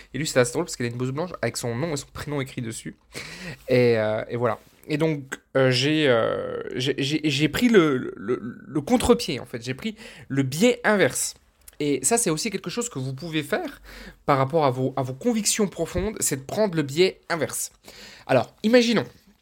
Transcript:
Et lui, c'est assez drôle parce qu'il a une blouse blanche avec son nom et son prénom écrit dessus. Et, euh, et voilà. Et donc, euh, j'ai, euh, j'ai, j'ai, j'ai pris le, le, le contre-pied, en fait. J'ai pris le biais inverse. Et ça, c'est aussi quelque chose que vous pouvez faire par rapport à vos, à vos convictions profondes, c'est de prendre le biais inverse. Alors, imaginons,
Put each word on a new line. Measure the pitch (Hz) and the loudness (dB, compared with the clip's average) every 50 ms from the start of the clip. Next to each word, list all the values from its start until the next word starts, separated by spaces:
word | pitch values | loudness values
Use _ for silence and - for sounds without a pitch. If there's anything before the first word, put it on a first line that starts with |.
| - _ - | -16 _ -8
Et | |
lui, | 131 156 | -6 -4
c'est | - - 135 | 0 2 2
assez | 123 123 - | 2 2 2
drôle | 147 175 | -2 -4
parce | 170 - | -4 -4
qu'il | - 123 | -6 -4
a | 120 | -4
une | 117 | -4
blouse | 120 127 131 | -4 -4 -4
blanche | 131 147 175 180 - - | -4 -4 -6 -6 -6 -4
avec | - 117 - | -4 -4 -4
son | - - 120 117 | -4 -4 -4 -4
nom | 120 156 170 147 | -2 -4 -4 -4
et | |
son | 139 - - - | -6 -8 -10 -12
prénom | - - 147 147 143 | -12 -8 -6 -4 -4
écrit | 131 131 - 131 | -4 -6 -6 -8
dessus. | 120 110 110 - - - - _ _ _ - - - - - 190 185 175 131 - - | -8 -8 -8 -10 -12 -14 -14 _ _ _ -16 -14 -14 -14 -14 -14 -14 -14 -14 -10 -2
Et, | - 131 123 123 120 117 | 2 4 4 6 6 4
euh, | 110 107 107 107 110 - - | 4 2 0 -2 -2 -4 -6
et | - | -4
voilà. | 117 123 117 107 - - _ _ _ - | -2 -2 -2 -2 -4 -8 _ _ _ -8
Et | - 151 | -6 -2
donc, | 147 165 160 156 143 135 - - - _ _ - | 0 0 0 -2 -2 -6 -10 -12 -14 _ _ 2
euh, | 135 131 131 | 4 4 4
j'ai, | 127 123 131 147 156 156 151 | 4 4 2 2 2 4 4
euh, | 135 120 113 110 104 95 98 95 - - - - - - | 4 6 4 4 2 0 -2 -4 -4 -6 -6 -6 -6 -6
j'ai, | - 127 139 - - | -4 -2 -2 -2 -2
j'ai, | 139 135 151 - - | -2 -2 -2 0 0
j'ai | 156 131 139 151 151 | 0 0 2 0 0
pris | - - 247 240 | 2 2 4 6
le, | 233 190 160 151 135 127 - - - | 8 8 6 6 4 0 -2 -4 -8
le, | - 95 107 123 - - - - - - | -8 -4 -4 -4 -4 -4 -8 -12 -12 -10
le | - 139 160 | -6 -4 -4
contre-pied, | 139 - 247 247 - - 233 240 - - 143 113 | 0 2 2 4 4 4 2 2 2 -4 -6 -6
en | 107 | -8
fait. | - - 117 110 | -10 -12 -10 -8
J'ai | 127 131 | -8 -8
pris | 135 - 220 214 - - - - - - | -6 -6 -8 -8 -10 -14 -20 -20 -18 -12
le | - 131 139 135 | -4 -2 0 0
biais | 131 151 160 220 247 - - - | 0 0 2 4 4 4 2 2
inverse. | 196 214 196 165 127 - - - - - _ _ _ _ _ _ - - - | 2 4 4 4 2 2 -2 -6 -6 -8 _ _ _ _ _ _ -16 -8 -4
Et | 147 147 143 135 - | -2 0 0 0 0
ça, | - 233 | 2 2
c'est | 233 - 180 | 2 2 0
aussi | 156 156 - 226 | 0 -2 -2 -4
quelque | 190 190 - 175 | -6 -6 -8 -8
chose | - - 156 | -6 -6 -6
que | - - 139 | -6 -6 -6
vous | 131 135 135 | -6 -6 -8
pouvez | 135 170 170 156 156 147 | -8 -8 -6 -4 -4 -2
faire | 143 - 359 359 - - - - - - - - - - _ _ | -2 -2 -4 -4 -6 -10 -14 -20 -20 -20 -18 -18 -20 -20 _ _
par | - 143 | 2 2
rapport | 131 135 135 160 165 147 | 4 2 2 2 2 2
à | 131 | 2
vos, | 120 127 131 131 - | 2 2 -2 -2 -2
à | 139 | -2
vos | 131 127 131 | -4 -4 -4
convictions | - - 247 233 220 208 - - - 208 | -4 -2 0 0 0 0 0 0 0 0
profondes, | 175 - - 165 - - 180 190 220 226 - | -2 -2 -4 -6 -4 -4 -4 -4 -4 -4 -4
c'est | - - 151 | -4 -2 -4
de | 131 135 | -4 -6
prendre | - - 202 220 202 165 | -6 -2 0 0 0 0
le | 160 143 | 0 -2
biais | 131 135 165 185 185 - - _ | 0 2 2 2 2 0 -4 _
inverse. | - 170 160 131 - - - - - - _ _ - - - - - - - - | -6 -4 -2 -2 -2 -4 -6 -8 -10 -12 _ _ -20 -20 -20 -20 -20 -20 -10 -2
Alors, | - 139 123 110 - - _ - | 2 2 2 2 0 -4 _ 2
imaginons, | 214 240 247 226 240 233 170 120 - - _ _ _ _ _ | 4 6 6 6 6 4 2 0 -2 -6 _ _ _ _ _